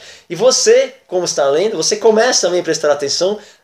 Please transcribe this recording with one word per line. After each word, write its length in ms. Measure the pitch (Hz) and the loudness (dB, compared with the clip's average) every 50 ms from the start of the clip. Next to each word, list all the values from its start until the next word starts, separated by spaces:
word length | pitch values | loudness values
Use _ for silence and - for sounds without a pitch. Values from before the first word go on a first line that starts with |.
| - - - - _ - | -16 -20 -20 -20 _ -12
E 60 | 170 | -6
você, 580 | 160 214 254 254 - - 214 233 254 269 254 - - _ | 0 0 2 2 2 2 4 4 4 2 0 -6 -14 _
como 180 | _ 180 180 175 | _ -4 -4 -4
está 240 | 160 - 165 143 139 | -2 -2 -2 0 0
lendo, 260 | 139 156 196 226 220 | 2 0 0 -2 -2
você 220 | 160 - - 226 | -4 -4 -4 -2
começa 500 | 208 - 226 214 214 233 - - - - | 0 2 2 4 4 2 2 0 0 0
também 140 | 175 175 180 | 0 0 -2
a 20 | 170 | -2
prestar 300 | 165 156 - - 147 143 | -2 -4 -2 0 0 0
atenção 460 | 143 143 139 - - 170 190 208 208 - - - _ | 0 -2 -4 -4 -2 -2 -2 -2 -4 -8 -16 -20 _